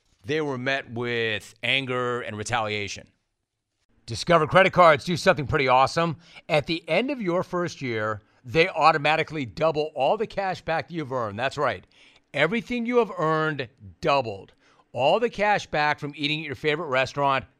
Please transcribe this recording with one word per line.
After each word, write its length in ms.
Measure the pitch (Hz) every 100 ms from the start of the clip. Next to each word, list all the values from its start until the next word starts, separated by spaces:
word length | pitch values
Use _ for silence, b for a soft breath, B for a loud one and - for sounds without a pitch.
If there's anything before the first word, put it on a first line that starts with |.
| b b -
They 120 | 156
were 180 | 147 131
met 340 | 127 135 -
with 600 | 117 120 120 113 104 - -
anger 560 | 117 135 131 123 123 123
and 160 | 107 107
retaliation. 720 | 107 120 107 107 101 - - _ _ _ _ _ _ _ _ _ -
Discover 400 | 113 - 170 151
credit 260 | 180 190
cards 320 | 175 170 143
do 120 | - 165
something 300 | 190 160 135
pretty 220 | 151 131
awesome. 480 | 127 135 165 170 - B B B
At 180 | 156 -
the 220 | 165 -
end 220 | 170 254
of 100 | 269
your 220 | 185 175
first 400 | - 175 175 -
year, 400 | 131 110 107 107 b b
they 240 | 127 151 180
automatically 760 | 165 151 160 147 160 151 156
double 460 | 123 - 160 151 151
all 220 | 143 139 208
the 100 | 214
cash 360 | - 196 180
back 280 | - 160 135
you've 220 | 170 131
earned. 260 | 131 110 101
That's 200 | 135 143
right. 280 | 135 95 - b b b b
Everything 540 | 139 156 233 - 240 233
you 120 | 247
have 140 | 208 180
earned 500 | 156 156 156 143 120 _ 101 -
doubled. 520 | 160 143 113 98 - _ b b b
All 260 | 120 139 202
the 120 | 233
cash 360 | 214 208 196 -
back 320 | 156 151 147
from 140 | 147 -
eating 240 | 147 151
at 60 | 156
your 80 |
favorite 320 | 123 151 151 160
restaurant 580 | 127 131 143 139 135 - _